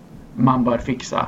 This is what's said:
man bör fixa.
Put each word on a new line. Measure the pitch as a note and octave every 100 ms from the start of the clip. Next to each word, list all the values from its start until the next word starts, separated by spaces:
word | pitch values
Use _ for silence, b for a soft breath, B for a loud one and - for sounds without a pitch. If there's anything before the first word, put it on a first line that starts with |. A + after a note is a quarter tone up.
| - - -
man | - C3 B2+
bör | A#2+ A#2
fixa. | - B2 - -